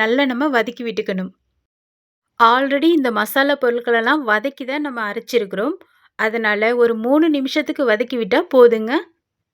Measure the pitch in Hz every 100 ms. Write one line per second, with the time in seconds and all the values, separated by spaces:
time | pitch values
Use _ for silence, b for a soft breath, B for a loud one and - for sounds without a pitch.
0 | 220 254 277 240 302 247 220 226 233 202
1 | 214 190 185 - _ _ _ _ _ _
2 | _ _ _ - 233 247 269 277 320 339
3 | 254 214 214 269 277 285 247 240 240 233
4 | 226 302 240 208 262 - 254 294 294 240
5 | 208 220 226 240 196 190 254 370 b b
6 | b - 214 226 220 208 220 240 233 226
7 | 233 294 330 285 269 311 302 302 254 214
8 | 240 247 202 269 359 262 240 220 220 294
9 | - _ _ _ _